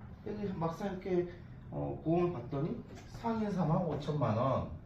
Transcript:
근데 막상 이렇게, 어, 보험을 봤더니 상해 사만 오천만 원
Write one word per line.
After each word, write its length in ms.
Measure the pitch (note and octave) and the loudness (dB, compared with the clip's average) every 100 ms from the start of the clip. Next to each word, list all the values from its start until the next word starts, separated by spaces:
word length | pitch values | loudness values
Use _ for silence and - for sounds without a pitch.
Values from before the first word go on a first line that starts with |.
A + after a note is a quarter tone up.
| - - | -14 -10
근데 260 | G#3 G#3 G3+ | -6 -2 -2
막상 380 | F3 E3 - G3+ | 0 -2 0 -4
이렇게, 360 | F#3 G3 F3+ F3 - - - - | -4 2 2 2 -4 -14 -14 -8
어, 300 | D3 C#3+ C3+ | -4 -4 -2
보험을 300 | D#3 E3+ F3 | 2 4 4
봤더니 500 | F3 - C#3 E3+ A#3 - - - - | 0 -2 -2 0 -2 -8 -14 -14 -4
상해 300 | A#3 A3 G#3 | 0 0 2
사만 280 | F3+ D3+ F3+ | 2 4 4
오천만 520 | E3 C3+ - D3 A2+ G#2+ | 2 0 0 2 2 4
원 340 | - - - - | 4 2 0 -8